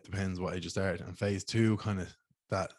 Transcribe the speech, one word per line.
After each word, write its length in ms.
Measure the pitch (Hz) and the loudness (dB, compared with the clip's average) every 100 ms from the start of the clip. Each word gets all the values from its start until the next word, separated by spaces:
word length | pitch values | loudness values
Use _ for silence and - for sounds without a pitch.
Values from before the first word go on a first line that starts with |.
depends 380 | - 101 95 90 | -4 -2 -2 -2
what 140 | 90 | -2
age 100 | 92 | -4
you 60 | 90 | -4
start. 300 | 101 95 87 | -2 0 -2
And 160 | 92 90 | -6 -2
phase 280 | 101 98 | 0 0
two, 320 | - 113 110 107 | 0 4 4 4
kind 240 | 110 98 | 0 -2
of 80 | 85 - _ _ - | -4 -10 _ _ -4
that 220 | 98 92 | -2 -2